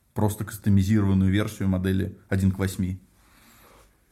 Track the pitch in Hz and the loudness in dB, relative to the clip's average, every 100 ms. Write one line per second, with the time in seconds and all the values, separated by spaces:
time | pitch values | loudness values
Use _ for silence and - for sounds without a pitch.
0 | _ - 104 98 104 - - 98 95 107 | _ -4 -2 -2 -8 -6 2 4 4 2
1 | 98 95 95 98 104 - 95 92 95 95 | 2 2 2 2 -2 -4 -2 0 0 -2
2 | 95 - _ 95 95 92 95 92 92 95 | -4 -8 _ -2 0 0 -4 -4 -6 -6
3 | - _ _ _ _ _ - - _ _ | -14 _ _ _ _ _ -20 -20 _ _
4 | _ | _